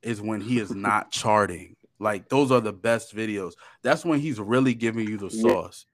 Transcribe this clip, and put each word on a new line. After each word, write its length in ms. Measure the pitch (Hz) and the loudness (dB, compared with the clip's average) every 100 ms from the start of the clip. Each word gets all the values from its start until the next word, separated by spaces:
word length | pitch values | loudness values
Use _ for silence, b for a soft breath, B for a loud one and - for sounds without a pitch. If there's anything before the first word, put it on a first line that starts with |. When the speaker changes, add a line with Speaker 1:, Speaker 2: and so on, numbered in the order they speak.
Speaker 1:
is 200 | 113 113 | -6 -6
when 200 | 104 107 | -4 -6
he 180 | 104 123 | -2 -2
is 120 | 104 | -2
Speaker 2:
<laughs> 40 | 101 | -2
Speaker 1:
not 360 | 101 104 - | 2 2 0
charting. 640 | - 117 107 101 87 87 - _ _ | -4 2 4 4 -2 -14 -20 _ _
Like, 300 | 107 104 - | -2 -2 -2
those 220 | 135 143 | 0 4
are 100 | 127 | 4
the 120 | 110 | 2
best 420 | 98 113 117 - 107 | -4 0 0 -2 -8
videos. 380 | 110 104 90 - B B | -4 -4 -6 -12 B B
That's 200 | 120 156 | 0 0
when 160 | 170 151 | 2 0
he's 200 | 151 117 | 0 -6
really 340 | 101 123 131 | 0 2 2
giving 340 | 120 117 113 110 | 2 -2 -2 -4
you 100 | 107 | -6
the 120 | 98 | -8
Speaker 2:
Yeah. 120 | 110 | 0
Speaker 1:
sauce. 440 | 117 98 87 - - | 2 2 -2 -14 -20